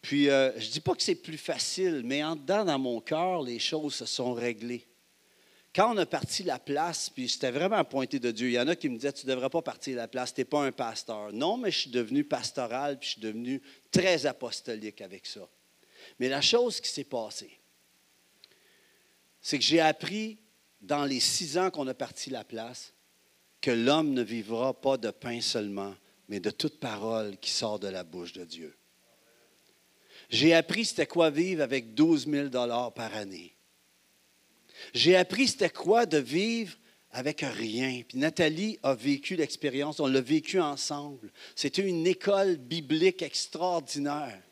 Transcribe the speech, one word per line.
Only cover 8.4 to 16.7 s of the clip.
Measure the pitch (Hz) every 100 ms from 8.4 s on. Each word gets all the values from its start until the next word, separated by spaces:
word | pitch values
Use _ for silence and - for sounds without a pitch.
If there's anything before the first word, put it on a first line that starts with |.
| 123
Il |
y | 120
en | 127
a |
qui | 170 147
me | 117
disaient, « | 139
Tu | 139 131
devrais | 131 131
pas | 170
partir | - 110 - 127
la | 113
place, | 127 123
t'es | - 127
pas | 147
un | 139
pasteur. » | 123 120 110 - 110 104
Non, | 104 156 233
mais | 226
je | 160
suis | 139
devenu | 123 110 135
pastoral, | 147 131 - - 123 123 143 143
puis | -
je |
suis | -
devenu | 110 110 120 135 - - _
très | - 185 170 135
apostolique | - 123 - - 110 107 101
avec | 98 95 -
ça. | 107 92 _ _ _ _ - - _
Mais | 127
la | 139
chose | - 233 247